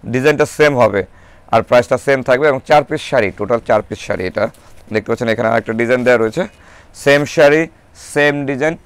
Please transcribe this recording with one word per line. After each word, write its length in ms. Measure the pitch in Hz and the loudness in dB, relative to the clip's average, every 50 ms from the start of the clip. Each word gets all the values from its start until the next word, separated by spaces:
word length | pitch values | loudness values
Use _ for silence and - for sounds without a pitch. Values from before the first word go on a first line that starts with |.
| - - 120 | -8 -2 -2
ডিজাইনটা 320 | 127 127 151 147 139 151 - - | 0 2 2 2 2 -2 -4 0
সেম 160 | - 151 147 139 123 117 | 2 2 2 4 4 2
হবে 180 | 107 98 101 95 - - - - - - - _ - - | 2 2 -2 -6 -6 -12 -20 -20 -20 -20 -20 _ 0 0
আর 80 | 113 107 - | 0 0 4
প্রাইসটা 280 | 120 123 117 - 131 123 - | 2 2 2 2 -4 -2 0
সেম 140 | - 139 131 123 - | -2 -2 -2 0 0
থাকবে। 160 | 127 127 151 151 | 0 2 2 0
এবং 80 | 131 131 - - | 0 -2 -2 2
চার 120 | 156 147 139 - | 2 2 2 0
পিস 120 | 151 156 - - | -8 -8 -6 -2
শাড়ি, 200 | - 127 107 95 87 - | -2 0 0 -2 -4 -6
টোটাল 200 | 104 101 120 117 - - | -4 -4 -4 -4 0 0
চার 120 | 120 107 107 | -2 -2 0
পিস 120 | - 107 - - | -4 -12 -14 -8
শাড়ি। 160 | - 101 92 92 92 | -10 -8 -6 -6 -6
এটা 140 | - 98 104 123 - - _ - - - - - 107 | -4 -4 -6 -6 -6 -16 _ -20 -20 -20 -16 -6 -6
দেখতে 140 | 107 101 - | -6 -4 -4
পাচ্ছেন 200 | 117 - 123 113 110 | -6 -4 -2 -4 -2
এখানে 140 | 110 117 110 117 | -2 -2 0 -2
আরেকটা 200 | 113 104 - 113 113 | -2 -2 -4 -4 -4
ডিজাইন 200 | 120 113 127 127 123 | -2 0 0 0 2
দেওয়া 120 | 123 123 117 113 | 2 2 2 0
রয়েছে, 200 | 110 110 160 190 - _ _ - - - - - _ _ - - | -2 -2 -6 -8 -8 _ _ -20 -20 -20 -20 -20 _ _ -4 0
সেম 180 | 143 143 143 147 - - | 2 2 2 0 -2 2
শাড়ি, 260 | 165 151 143 147 156 165 160 _ _ _ _ _ - - - - | 4 4 4 4 2 0 -2 _ _ _ _ _ -20 -20 -6 -2
সেম 200 | 147 147 147 143 143 143 131 | 2 2 2 2 0 -4 -6
ডিজাইন 240 | 143 123 143 156 170 170 - | -4 -2 -2 -4 -4 -6 -12